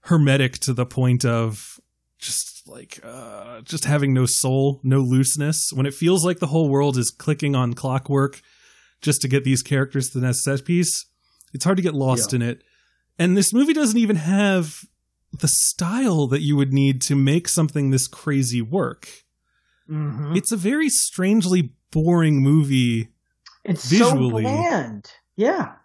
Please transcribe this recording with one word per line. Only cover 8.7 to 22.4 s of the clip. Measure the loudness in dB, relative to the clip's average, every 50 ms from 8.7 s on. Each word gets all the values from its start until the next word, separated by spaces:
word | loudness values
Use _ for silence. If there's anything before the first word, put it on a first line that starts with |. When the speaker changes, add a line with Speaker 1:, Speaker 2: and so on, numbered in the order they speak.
| _ _ _ _ _ _
Speaker 1:
just | -2 -2 -2 0
to | 0 0
get | 0 0 2
these | 2 0 0 0
characters | -2 -2 -2 -2 -2 -2 -4 -4 -2
to | -4 -2
the | -2 0
next | -2 -2 -2
set | -2 -4 -4 -2
piece, | 0 0 0 2 0 -2 -6 -8 _ _ _ _ _ _ _ -20 _ -10
it's | -4 0
hard | 0 0 2
to | 0
get | -2 0
lost | 0 0 2 2 0 0 -2 0
Speaker 2:
Yeah. | -2
Speaker 1:
in |
it. | -2 -2 -4 -8 _ _ _ _ _ _ _ _ _ _ _ -2
And | 0 2 4 2
this | 2 2 2
movie | 2 2 2 2
doesn't | 2 2 2 2 2
even | 2 2 0 0
have | 0 0 2 2 2 2 2 0 0 -2 -8 -16 -20 _ _ _ _ _ _ _ _ _
the | -10 -4 -2 0
style | 0 2 0 -2 -2 -2 -4 -4 -2 0 0 2 2 2 2 0
that | 0 -2
you | 0 0 2 2
would | 2 2 2
need | 2 2 2 2 0 -2
to | 0 2
make | 2 4 4 2 0 0 -2
something | 0 0 0 0 0 -2 0 0
this | 0 0 -2 -4
crazy | -8 -10 -6 -2 -2 0 0 0 -2 -4
work. | -4 -2 -2 -2 -2 -4 -6 _ -18 -20 -20 -20 _ _ _ _ _ _ _ _ _ _ _ _ _ -10
Speaker 3:
Mm-hmm. | -6 -6 -6 -6 -6 -6 -6 -2 -4 -2
Speaker 1:
It's | -2 -2 -4
a | -2
very | -2 -2 0 0 0 0
strangely | 0 0 -2 -2 -4 -2 0 2 2 2 2 2 2 0 0 -2 -6 _ _ _
boring | -4 0 2 2 2 4 4 4 4 4